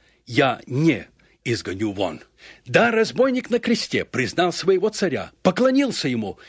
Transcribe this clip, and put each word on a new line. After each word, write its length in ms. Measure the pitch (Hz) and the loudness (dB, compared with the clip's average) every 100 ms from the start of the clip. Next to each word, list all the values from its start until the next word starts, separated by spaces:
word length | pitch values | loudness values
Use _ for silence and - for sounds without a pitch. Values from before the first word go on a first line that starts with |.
| _ _ - | _ _ -6
я 340 | 113 135 - - | 2 2 0 -4
не 400 | 131 160 110 - _ _ _ | 0 2 0 -4 _ _ _
изгоню 480 | 127 110 - 95 107 | -6 -4 -4 -4 -4
вон». 280 | 98 90 76 - _ - - | -2 -4 -4 -16 _ -20 -20
Да, 260 | - 131 233 | 0 2 4
разбойник 600 | 220 220 - 262 254 - | 2 0 2 0 0 -2
на 80 | 233 | -2
кресте 460 | 233 233 - 107 | 0 -2 -2 -4
признал 480 | - - 117 - 180 | -4 -4 -4 0 0
своего 360 | 165 170 185 214 | 0 0 2 0
царя, 420 | - 190 117 90 _ | -2 -2 -4 -8 _
поклонился 680 | 185 180 254 262 269 - 139 | 0 2 2 2 0 -2 -4
ему 300 | 120 101 - | -2 -4 -10